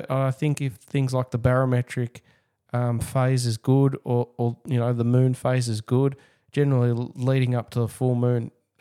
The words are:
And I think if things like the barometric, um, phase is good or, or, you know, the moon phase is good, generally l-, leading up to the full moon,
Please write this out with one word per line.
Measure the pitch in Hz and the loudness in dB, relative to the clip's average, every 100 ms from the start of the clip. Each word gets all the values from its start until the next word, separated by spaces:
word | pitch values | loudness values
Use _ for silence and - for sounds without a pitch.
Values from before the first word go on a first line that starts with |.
| - | -2
And | 131 | -2
I | 135 | -2
think | 127 151 139 | -2 -2 -2
if | 139 | -4
things | 101 - 143 131 | -8 -6 -2 -2
like | 127 123 | -2 -2
the | 120 | 0
barometric, | 123 127 131 123 - 131 120 - _ _ _ _ _ | 2 2 2 0 -2 -6 -8 -8 _ _ _ _ _
um, | 123 123 113 | -4 -2 -2
phase | - 135 127 131 123 | -2 0 2 2 0
is | 110 | -2
good | - 135 139 135 | 2 4 4 0
or, | - 120 120 - | -2 -2 -2 -2
or, | 120 117 - | -4 -4 -4
you | 127 | -2
know, | 120 | 0
the | 120 | 0
moon | 117 127 131 | 2 4 4
phase | 123 127 127 120 | 2 0 0 -2
is | 107 | -4
good, | - 123 139 135 - _ _ | -2 0 0 -2 -14 _ _
generally | 143 143 131 120 | -2 2 2 2
l-, | 117 123 | 0 -4
leading | - 127 135 123 | -4 0 2 0
up | 123 110 | -2 -4
to | 120 | -4
the | 113 | -4
full | - 127 | -2 -2
moon, | 123 123 120 117 - _ _ | 0 0 0 -4 -12 _ _